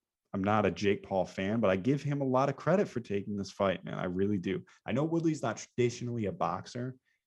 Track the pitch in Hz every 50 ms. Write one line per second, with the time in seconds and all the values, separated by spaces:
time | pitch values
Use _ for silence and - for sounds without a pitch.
0 | _ _ _ _ _ _ - 101 95 104 107 107 104 92 85 - 104 98 101 98
1 | - - 98 95 87 - - - 95 98 110 120 110 95 95 98 90 127 147 147
2 | - 143 143 143 139 131 127 127 139 143 135 - - 151 175 190 190 - - 120
3 | 110 - 101 101 98 107 101 101 98 - - - 101 95 95 - - - 104 101
4 | - 90 90 92 98 101 104 98 85 98 - - - - - _ - - 104 135
5 | 156 165 165 170 165 160 151 135 - 117 104 - - - _ - 120 120 117 -
6 | 123 120 120 117 107 92 87 - 85 85 87 95 - - - 123 123 131 127 -
7 | _ _ _ _ _